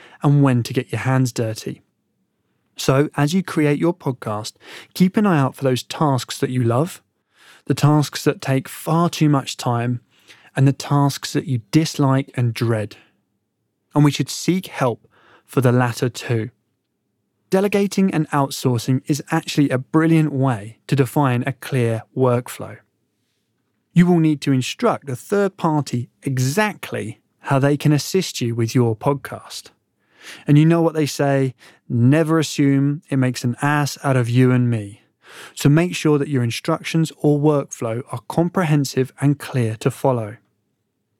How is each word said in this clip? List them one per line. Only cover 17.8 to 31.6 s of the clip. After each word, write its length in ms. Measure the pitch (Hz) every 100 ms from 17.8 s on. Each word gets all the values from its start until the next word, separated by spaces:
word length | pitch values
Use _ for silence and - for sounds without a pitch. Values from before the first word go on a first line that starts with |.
| 202 - 190
and 160 | 160 151
outsourcing 720 | 147 135 - 131 120 - 131 -
is 160 | 143 -
actually 400 | 160 - - 143
a 80 | 131
brilliant 520 | - 160 160 160 151
way 460 | 139 135 110 101 - -
to 100 | 135
define 480 | 131 151 139 120 127
a 60 |
clear 500 | - - 135 117 110 - -
workflow. 600 | 127 120 123 - 101 110 _ _ _ _ _ _ _ _ _ _ _
You 140 | 170 180
will 140 | 175
need 200 | 156 147
to 100 | 147
instruct 560 | 131 123 - 233 151 139
a 60 | 127
third 420 | - 202 196 -
party 540 | 170 151 139 120 117 _
exactly 960 | 139 127 127 170 214 - - 113 107 - _ _
how 180 | - 139
they 180 | 139 147
can 160 | 147
assist 480 | 147 - 190 - -
you 140 | 120
with 220 | 117 113 131
your 200 | 117 107
podcast. 760 | 143 143 - 104 - - - _ _ _ _ _ - - -
And 140 | 147
you 60 | 160
know 180 | 170
what 100 | 165
they 140 | 156 143
say, 480 | - 143 139 135 -